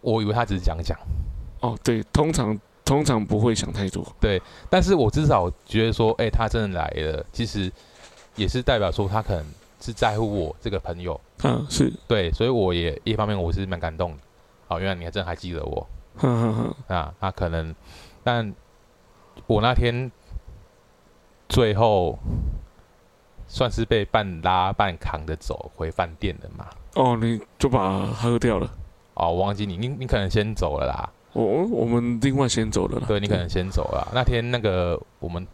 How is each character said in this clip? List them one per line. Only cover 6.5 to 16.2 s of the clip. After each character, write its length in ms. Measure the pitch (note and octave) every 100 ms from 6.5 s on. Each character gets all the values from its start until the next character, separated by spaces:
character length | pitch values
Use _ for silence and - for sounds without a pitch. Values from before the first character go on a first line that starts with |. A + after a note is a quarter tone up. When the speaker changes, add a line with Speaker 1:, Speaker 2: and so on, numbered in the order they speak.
| A2+ G#2
Speaker 1:
的 80 | F2+
来 100 | D#2 D2+
了， 240 | D#2 D2 -
其 120 | -
实 280 | A#2 G#2 F#2 - - - - - - -
也 120 | F#2+
是 140 | B2+
代 160 | B2 A#2+
表 140 | G2
说 160 | E2 G2
他 160 | G#2+
可 120 | G#2+ F2+
能 80 | D2+ D2 - _
是 120 | -
在 280 | A2 A#2+ G#2+
乎 260 | A2+ G#2 D#2
我 100 | -
这 80 | A#2
个 100 | G2
朋 220 | - E2+
友。 180 | F2+ D#2 - -
Speaker 2:
嗯， 220 | D3 A#2+ C#3
是。 240 | - B2+ - -
Speaker 1:
对， 240 | A2+ E2+
所 140 | - A#2
以 40 |
我 200 | B2 F#2+
也 300 | F2 E2+ C#2+
一 120 | - G#2
方 120 | G#2+
面 80 | G2+
我 160 | F2
是 140 | F2+ F#2+
蛮 140 | F2
感 160 | E2 D#2+
动 140 | F2
的。 60 | D2 - _ _ _ -
哦， 120 | E2+
原 80 | F#2+
来 60 |
你 100 | F2+
还 60 | E2+
真 160 | G2+ F2
还 100 | E2+
记 160 | F2+
得 120 | E2
我。 240 | D2 - - - -
Speaker 2:
哼 240 | -